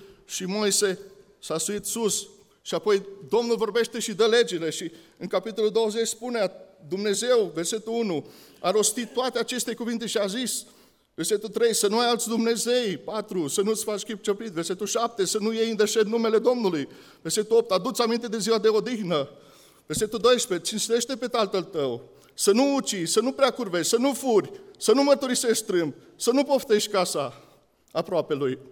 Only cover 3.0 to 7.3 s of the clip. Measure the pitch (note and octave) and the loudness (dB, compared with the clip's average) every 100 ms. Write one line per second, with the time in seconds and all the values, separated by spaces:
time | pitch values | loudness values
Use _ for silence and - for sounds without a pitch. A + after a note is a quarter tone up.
3 | F#3+ - C#3 G#3+ A#3+ A3+ A3 A3 A3+ A#3+ | 0 -16 -2 0 0 0 0 0 -2 -2
4 | G#3+ F#3 A3+ A#3 A#3 F3 D#3+ D3 E3+ - | -6 2 4 4 2 0 -4 -4 -8 -12
5 | - - F3+ G3 G#3 A3 G#3+ G#3 A3 G#3+ | -20 -12 -4 -4 -4 -2 0 2 0 0
6 | A3+ - B3 A#3 F#3+ - - - D3+ F#3 | -4 -4 -6 -2 -2 -4 -20 -20 -8 -4
7 | G#3 G3 A#3+ | -2 -2 2